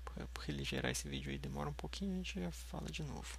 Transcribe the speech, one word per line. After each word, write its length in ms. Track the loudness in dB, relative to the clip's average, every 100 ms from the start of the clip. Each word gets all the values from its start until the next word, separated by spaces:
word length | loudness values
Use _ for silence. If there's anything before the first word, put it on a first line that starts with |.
por-, 240 | -6 -4 -4
porque 160 | -2 0
ele 120 | 2
gerar 280 | 2 4 4
esse 180 | 4 2
vídeo 220 | 0 0
aí 80 | -2
demora 320 | 0 0 0
um 40 |
pouquinho, 380 | 0 -4 0 2
a 40 | 2
gente 220 | 0 0
já 120 | -2
fala 400 | -2 -4 -2 -2
de 120 | -2
novo. 360 | -2 -4 -4